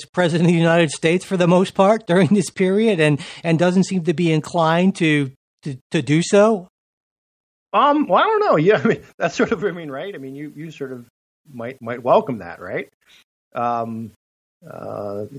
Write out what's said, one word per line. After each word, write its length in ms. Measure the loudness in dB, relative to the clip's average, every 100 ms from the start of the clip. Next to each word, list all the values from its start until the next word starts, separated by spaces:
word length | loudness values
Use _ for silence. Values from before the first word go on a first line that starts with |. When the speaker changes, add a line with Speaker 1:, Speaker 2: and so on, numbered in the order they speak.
| -4
Speaker 1:
president 340 | 0 0 2 2
of 60 |
the 40 | 4
United 320 | 4 4 2
States 360 | 0 0 0 -2
for 100 | 0
the 120 | 4
most 260 | 4 2
part 340 | 2 2 2 2
during 220 | 2 4
this 200 | 2 0
period 520 | -2 0 2 2 2
and, 180 | 2 0 -4 -8
and 160 | -2 2
doesn't 240 | 2 2
seem 180 | 0 -2 -2
to 80 |
be 180 | 0 0
inclined 640 | 0 -2 0 2 2 2 2
to, 340 | 0 0 -2 -8 _ _
to, 160 | -12 -12 _
to 100 | -4
do 200 | 0 0
so? 460 | 4 4 4 2 -6 _ _ _ _ _ _ _ _ _ _
Speaker 2:
Um, 340 | 2 4 2 2
well, 160 | 2
I 20 | 2
don't 140 | 2
know. 160 | 2 2
Yeah, 220 | 4 2
<laughs> 40 |
I 40 | 0
mean, 140 | -2 -8 -6
that's 180 | -4 -2
sort 160 | -2
of, 120 | -2
I 80 | -4
mean, 200 | -6 -10
right? 240 | -12 -12 -14
I 20 |
mean, 180 | -16 -14
you, 180 | -16 -14
you 160 | -16
sort 220 | -12 -12
of 120 | -12 -18 _ _ _ _
might, 300 | -14 -14 -12
might 200 | -12 -8
welcome 360 | 2 2 2 -6
that, 240 | -12 -14
right? 260 | -10 -10 -12 _ _ _ _ _ _
Um, 580 | -6 -4 -4 -6 -8 -12 -16 _ _ _ _ -20
uh, 600 | -14 -12 -10 -8 -8 -10